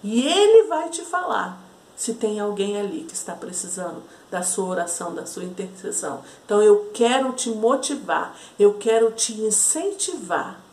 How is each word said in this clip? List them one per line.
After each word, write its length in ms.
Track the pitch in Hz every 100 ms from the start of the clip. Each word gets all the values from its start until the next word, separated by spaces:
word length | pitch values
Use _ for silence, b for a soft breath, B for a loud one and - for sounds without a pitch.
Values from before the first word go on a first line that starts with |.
E 220 | 208 233 277
Ele 380 | 370 415 440
vai 260 | 403 320 330
te 120 | -
falar 560 | - - - - 180 - - - _ -
se 180 | -
tem 260 | 226 220 208
alguém 380 | 208 202 196 202
ali 260 | 202 160
que 100 | -
está 180 | - -
precisando 720 | 175 - 185 180 185 175 - - B B
da 120 | 185
sua 240 | 180 - 185
oração, 480 | 185 175 - 175
da 100 | 165
sua 200 | - -
intercessão. 800 | 180 180 185 - - - 165 139 B B
Então 160 | - 208
eu 300 | 214 202 208
quero 400 | - 233 262 262
te 160 | 247 233
motivar, 880 | 220 226 269 - 285 - 160 - B B -
eu 160 | 202
quero 380 | 208 226 226 226
te 200 | 226 - 214
incentivar 1200 | 220 214 - 311 392 403 - 320 190 156 - - -